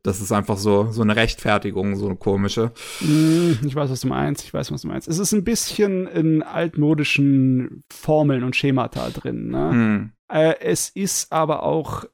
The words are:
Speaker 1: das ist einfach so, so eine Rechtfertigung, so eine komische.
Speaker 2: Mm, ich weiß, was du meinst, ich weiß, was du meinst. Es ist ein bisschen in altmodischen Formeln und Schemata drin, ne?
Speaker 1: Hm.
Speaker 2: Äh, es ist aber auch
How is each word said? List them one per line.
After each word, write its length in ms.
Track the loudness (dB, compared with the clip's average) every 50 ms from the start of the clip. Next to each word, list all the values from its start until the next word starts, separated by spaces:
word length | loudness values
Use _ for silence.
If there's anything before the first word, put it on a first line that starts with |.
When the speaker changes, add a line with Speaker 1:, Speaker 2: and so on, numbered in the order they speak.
| -4
Speaker 1:
das 160 | -4 -4 -2
ist 140 | -2 -2 0
einfach 240 | 0 0 0 -2
so, 340 | 0 2 4 4 4 2 2
so 100 | 0 0
eine 140 | 2 2 2
Rechtfertigung, 800 | 2 2 0 0 -2 0 0 0 0 0 -2 -2 -2 -2 -2 -2
so 120 | -2 -4
eine 100 | -4 -4
komische. 560 | -2 -2 0 0 2 0 0 0 0 -2 -2 -4 -8 -14 -14 -8 -2
Speaker 2:
Mm, 520 | 0 2 4 4 6 4 4 4 4 2 2 0 -2
ich 80 | -2 -2
weiß, 160 | -2 -2 -2
was 120 | -4 -4
du 60 | -4
meinst, 360 | -2 -2 0 0 -2 -2 -4 -8
ich 100 | -8 -6
weiß, 160 | -6 -6 -6 -8
was 80 | -8
du 80 | -8 -8
meinst. 180 | -8 -8 -6
Es 100 | -4 -4
ist 140 | -2 0 0
ein 140 | 0 0 0
bisschen 600 | 0 0 -2 -2 -4 0 0 0 2 0 -2 -4
in 360 | -2 -2 0 2 2 2 2 0
altmodischen 1400 | -2 -4 -4 -4 -2 0 0 2 2 2 2 0 0 2 2 4 4 4 4 4 4 2 2 -2 -4 -10 -16 -20 -20 -20
Formeln 500 | -6 -2 2 2 4 4 2 2 0 -2
und 120 | -2 -2
Schemata 520 | 0 0 2 2 2 0 -2 -4 -6 -6 -6
drin, 360 | -6 -8 -6 -6 -6 -6 -6 -4
ne? 220 | -2 -2 0 2
Speaker 1:
Hm. 400 | 2 4 4 4 2 0 -2 -8 -14 _ _ -2
Speaker 2:
Äh, 260 | 2 2 4 4 2 0
es 300 | -2 -2 -2 -2 -4 -6
ist 420 | -6 -4 -4 -2 -2 -4 -4 -2
aber 320 | -2 0 0 0 0 -2 -2
auch 400 | -2 -2 -2 -2 -4 -8 -10 -10 -14